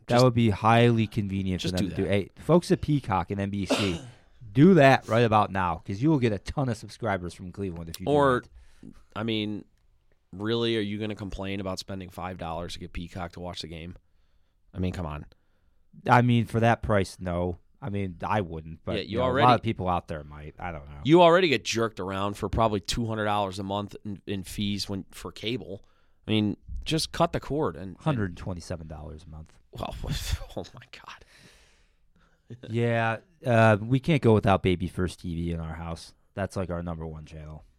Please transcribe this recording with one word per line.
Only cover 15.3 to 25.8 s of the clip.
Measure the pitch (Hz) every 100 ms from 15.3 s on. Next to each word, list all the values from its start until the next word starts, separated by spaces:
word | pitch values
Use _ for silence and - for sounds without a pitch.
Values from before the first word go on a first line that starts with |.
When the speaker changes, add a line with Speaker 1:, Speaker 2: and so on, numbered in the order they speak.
| _ _ _ _ _ _ - -
Speaker 1:
I | 123
mean, | 123 120 107
for | 113
that | 117 110
price, | - 104 92 -
no. | 90 87 90 87 _ -
I | 104
mean, | 101 95 82
I | 92 107
wouldn't, | 85 80 80 82
but, | - 107
Speaker 2:
Yeah, |
you | 76
Speaker 1:
you | 113
know, |
a | 127
lot |
Speaker 2:
already | 127 123
Speaker 1:
of | 113
people | 113 107 90
out | 87 -
there | 80
might. | 73 76 76 -
I | 90
don't | 78 71
know. | 71
Speaker 2:
You | 135 175
already | 170 175 175
get | 117
jerked | - 110 113 -
around | 92 98 101 98
for | 101
probably | - 113 104
two | - 123 113
hundred | 110 104
dollars | 104 95 95
a |
month | 98 101 101 -
in, | 107 98 -
in | 98
fees | 90 - 101 101 -
when, | 98 -
for | - 90
cable. | - 107 123 85 98